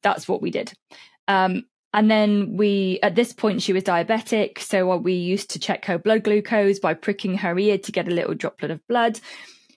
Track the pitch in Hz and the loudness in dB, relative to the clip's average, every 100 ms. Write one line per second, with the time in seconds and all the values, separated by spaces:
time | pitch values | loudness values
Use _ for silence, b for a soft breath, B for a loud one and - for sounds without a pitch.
0 | - - - 190 175 - - - _ B | -2 -2 -2 -4 -2 -4 -6 -12 _ B
1 | B B - 196 185 185 - _ _ 208 | B B 0 2 2 0 -6 _ _ 2
2 | 214 214 208 208 196 180 208 202 190 185 | 4 4 4 2 0 0 2 2 0 0
3 | 208 180 240 - 214 185 - 190 190 175 | 0 0 -2 -2 -2 0 0 0 2 0
4 | 170 220 - 220 202 - - 196 185 180 | 0 -2 0 0 0 -4 -2 0 2 0
5 | 175 180 175 196 - - - - - 175 | 0 0 0 -2 -4 -6 -4 -4 -2 -2
6 | 214 220 214 208 208 220 202 196 185 - | 2 2 2 0 2 2 2 2 0 -2
7 | - 202 196 185 185 175 208 196 196 202 | -4 -4 -4 -2 -2 0 2 0 -2 -6
8 | - 170 - - 156 - 151 160 - 240 | -2 -2 -2 -4 -6 -6 -8 -8 -2 0
9 | 233 220 B B B B B | 0 -2 B B B B B